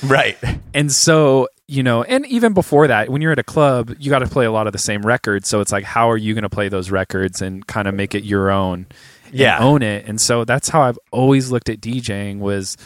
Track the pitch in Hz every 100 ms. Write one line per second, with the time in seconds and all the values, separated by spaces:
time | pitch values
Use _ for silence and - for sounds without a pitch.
0 | 127 135 117 - - - - 143 147 135
1 | - 160 147 131 127 - - 135 127 117
2 | 117 262 285 233 226 190 - 143 151 110
3 | 107 139 160 147 - 160 143 123 117 120
4 | 139 135 123 143 117 110 107 101 - 104
5 | 107 123 - 101 - 107 101 101 98 117
6 | 117 110 107 110 104 - 98 98 92 95
7 | 95 95 95 - 95 95 98 110 98 98
8 | 98 101 101 101 98 98 92 90 92 -
9 | - - - 131 127 85 127 147 110 104
10 | 107 110 - 120 113 131 - 165 131 120
11 | - 120 131 139 127 123 117 107 113 123
12 | 117 101 101 101 101 101 95 -